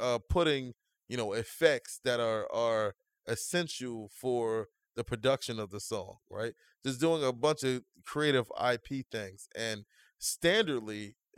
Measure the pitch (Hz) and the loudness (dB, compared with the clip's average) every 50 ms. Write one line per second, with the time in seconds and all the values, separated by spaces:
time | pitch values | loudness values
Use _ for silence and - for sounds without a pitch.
0 | 117 123 120 113 - - - 180 170 156 143 135 127 123 117 _ _ _ _ _ | 0 0 0 0 0 2 2 4 4 4 2 0 -2 -6 -12 _ _ _ _ _
1 | _ - 120 123 113 104 98 117 110 - - - 165 156 143 123 - - - - | _ -6 -4 -2 -2 -2 -2 -4 -4 -6 0 4 4 4 4 2 -2 -8 -12 -4
2 | - 131 120 120 117 113 110 107 101 - - 113 117 117 113 110 107 101 - _ | -2 0 0 2 2 0 0 0 -2 -2 -2 0 0 2 2 2 0 0 -2 _
3 | _ _ _ _ _ - 117 - - - - 175 170 156 - - 127 123 117 113 | _ _ _ _ _ -4 -4 -4 -2 -2 0 0 0 -2 -4 -8 -8 -8 -8 -8
4 | 107 101 - - - 127 123 120 117 113 113 110 104 - _ _ _ _ _ - | -10 -12 -12 -6 -2 0 0 2 2 0 0 -2 -4 -6 _ _ _ _ _ -8
5 | 120 - 127 110 110 131 135 131 - - 117 110 107 95 95 104 - - 113 101 | -6 -4 -4 0 2 2 2 2 0 -4 -6 -6 -6 -6 -8 -10 -6 -6 -6 -6
6 | 87 - - - _ - 95 101 110 117 - _ _ _ _ _ - 135 131 123 | -6 -8 -14 -18 _ -12 -8 -6 -6 -6 -6 _ _ _ _ _ -4 -4 0 2
7 | 151 165 165 156 143 127 123 117 127 151 156 - 135 131 127 127 - _ _ _ | 2 4 4 4 2 0 2 2 2 2 2 2 0 0 0 -2 -4 _ _ _
8 | - - - 147 151 147 139 127 113 - - - - 123 123 113 - - 139 135 | -14 -6 -2 0 2 4 4 4 2 0 -2 0 2 2 2 0 -2 -6 -6 -6
9 | 127 - - 110 101 95 95 98 - - - 101 113 113 110 104 101 - _ _ | -6 -6 -8 -8 -8 -8 -12 -16 -18 -12 -8 -4 -4 -4 -4 -6 -10 -14 _ _
10 | _ _ _ - - - - - - 165 190 220 220 160 139 120 110 107 107 104 | _ _ _ -8 -6 -6 -2 2 4 4 4 4 2 2 0 -2 -4 -4 -6 -8
11 | 104 101 - _ _ _ - | -8 -10 -14 _ _ _ -14